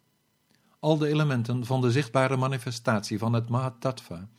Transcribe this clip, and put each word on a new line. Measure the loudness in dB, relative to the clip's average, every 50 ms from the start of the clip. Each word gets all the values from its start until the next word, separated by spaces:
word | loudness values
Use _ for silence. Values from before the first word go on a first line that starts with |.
| _ _ _ _ _ _ _ _ _ _ _ _ _ _ _ _
Al | 0 2 2 2
de | 2 2
elementen | 2 2 2 2 2 0 0 0 -2 -4 -2
van | -2 0 2
de | 2 4
zichtbare | 2 2 0 0 0 2 2 2 2
manifestatie | 0 0 -2 -2 -4 -6 -8 -8 -4 0 0 0 0 0 -2 -4 -2
van | 0 0 0
het | 0 0 0
Mahatattva | -2 -2 -2 -4 -8 -6 -6 -6 -6 -6 -10 -12 -12 -12 -12 -16 -18